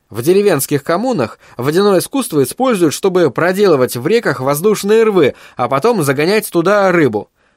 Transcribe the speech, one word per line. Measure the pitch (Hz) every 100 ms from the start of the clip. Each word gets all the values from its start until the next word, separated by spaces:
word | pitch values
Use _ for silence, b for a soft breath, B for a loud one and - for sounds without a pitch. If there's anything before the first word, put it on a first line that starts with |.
| _
В | 104
деревенских | 127 190 202 151 - 143
коммунах | - 165 254 214 113 - B B
водяное | 127 165 202 185
искусство | - 277 240 151
используют, | 131 - 262 214 160
чтобы | - 196 180 160
проделывать | 131 165 190 202 147 127 123
в | 131
реках | 226 208 127
воздушные | 131 143 202 196 196 220
рвы, | 220 190 131 B B B
а | 120
потом | 135 226 226
загонять | 143 135 160 214 -
туда | 175 165 208 196
рыбу. | 175 139 107 - _ _